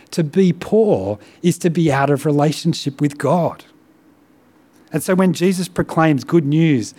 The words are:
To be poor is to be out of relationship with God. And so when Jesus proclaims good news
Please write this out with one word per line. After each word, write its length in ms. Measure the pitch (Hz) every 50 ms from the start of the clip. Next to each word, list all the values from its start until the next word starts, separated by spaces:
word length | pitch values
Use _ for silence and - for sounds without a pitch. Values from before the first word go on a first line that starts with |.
| - -
To 120 | - 180 160
be 300 | 143 - 190 190 175 170
poor 680 | 175 - - 208 220 220 208 156 98 95 101 107 - - - - -
is 160 | - 175 -
to 120 | - - 175
be 220 | 151 180 160 151
out 180 | 135 135 139 139
of 160 | 147 139 -
relationship 760 | 156 143 143 143 156 143 - - 170 147 - - 143 - -
with 160 | 147 147 -
God. 480 | - - 131 165 180 160 131 - - - _ _ _ _ _ _ _ _ _ _ _ _ _ _ _ _ _ _ _ _ _ _ _ _ - -
And 100 | 151 -
so 100 | - 185
when 200 | 180 190 185 160
Jesus 340 | - 175 196 185 185 170
proclaims 560 | - - - 160 - - 170 160 160 147 127 -
good 220 | - 165 175 143
news 480 | 139 151 160 165 160 143 120 101 - -